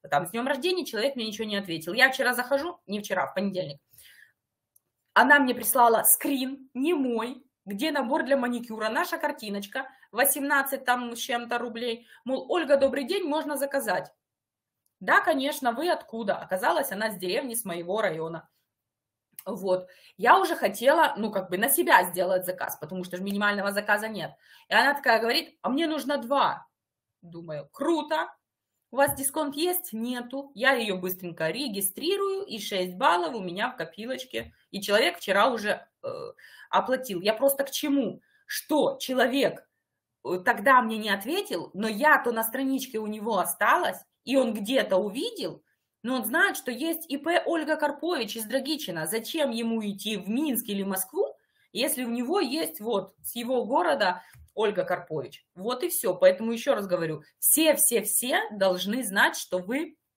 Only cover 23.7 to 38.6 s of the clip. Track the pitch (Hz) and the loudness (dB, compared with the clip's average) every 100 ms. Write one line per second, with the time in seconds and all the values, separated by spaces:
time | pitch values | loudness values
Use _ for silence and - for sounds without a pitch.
23.7 | 202 202 208 220 208 156 - _ - _ | -2 2 0 0 -6 -8 -12 _ -20 _
24.7 | 208 269 285 254 226 226 294 302 _ - | 4 4 2 2 4 4 0 -2 _ -2
25.7 | 269 330 311 240 285 233 277 185 - - | 0 0 -2 -2 -4 0 2 2 -2 -12
26.7 | _ _ _ _ _ 175 170 170 151 - | _ _ _ _ _ -18 -16 -10 -10 -12
27.7 | - 285 320 302 320 349 - _ _ _ | -4 0 0 0 -2 -4 -10 _ _ _
28.7 | _ _ 240 294 277 269 269 285 277 349 | _ _ 2 2 2 -4 -2 -4 -2 -2
29.7 | 359 - 220 240 254 240 269 277 196 269 | -2 -6 -8 -6 -6 -6 -10 -10 0 2
30.7 | 254 214 185 185 180 175 160 160 214 277 | 2 0 -4 -4 -6 -10 -4 -4 -2 -6
31.7 | 196 190 - 311 403 392 392 - 214 - | -4 -6 -4 -2 0 -2 -4 -6 -8 -6
32.7 | 202 185 180 277 349 330 240 185 180 240 | -4 -4 0 2 2 0 -4 -8 -4 -6
33.7 | - 160 - 226 254 - - - _ _ | -6 -10 -10 -8 -8 -8 -8 -10 _ _
34.7 | 196 202 208 311 339 - 190 233 233 208 | -8 2 2 2 -2 0 2 4 2 -4
35.7 | - - _ - - 58 - - - - | -6 -8 _ -10 -8 -12 -14 -20 -20 0
36.7 | 190 247 254 254 180 202 220 277 277 277 | 0 2 -2 -2 0 0 2 2 2 -2
37.7 | - 302 277 220 - _ _ - - | -2 0 2 0 -4 _ _ -10 -10